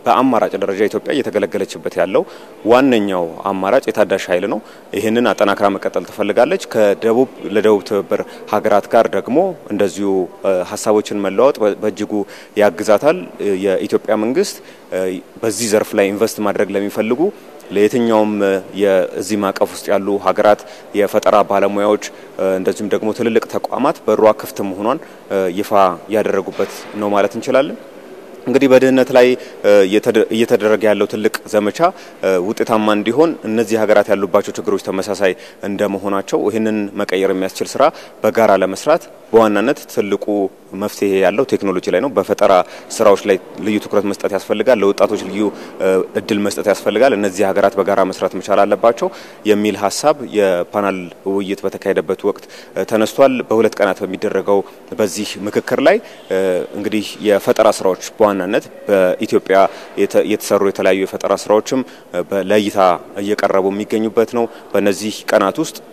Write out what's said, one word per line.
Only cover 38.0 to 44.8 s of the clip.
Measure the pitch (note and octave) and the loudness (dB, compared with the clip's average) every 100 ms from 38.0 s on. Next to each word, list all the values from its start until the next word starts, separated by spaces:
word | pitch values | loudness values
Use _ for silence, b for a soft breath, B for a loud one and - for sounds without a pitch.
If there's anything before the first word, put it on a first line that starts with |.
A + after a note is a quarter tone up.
| B - | B -4
በጋራ | A2 - A2+ G2 | -2 2 4 4
ለመስራት | F#2+ F#2+ - E3 - - - | 2 -2 0 0 -2 -20 2
በዋናነት | A2 A2 G2+ A2 C#3+ - | 4 4 2 0 -2 -6
ትልቁ | - G#2 G2 - G#2 F#2+ - - | -6 -2 -2 -2 -2 -2 -6 -16
መፍትሄ | F#2+ G2+ - G2+ F#2+ | -8 -8 -4 0 2
ያለው | F#2+ G2+ C3 | 2 2 0
ቴክኖሎጂ | - G2 F#2 F#2 | 0 -2 -4 0
ላይ | F2+ | 0
ነው። | C3+ | 0
በፈጠራ | G2+ F#2 G2+ G2+ F#2+ E2+ B B | -2 -2 0 4 4 2 B B
ስራዎች | - G#2+ G2 | 0 4 4
ላይ | G#2 F#2+ - - | 2 -2 -2 -10
ልዩ | G2 G#2 | -4 -4
ትኩረት | - G#2 G2+ | 0 -2 -2
መስጠት | F#2+ F#2+ | -4 -4
ያስፈልጋል። | G2 - G#2+ G#2+ | -6 -4 -2 2
ለወጣቶች | A#2+ | 4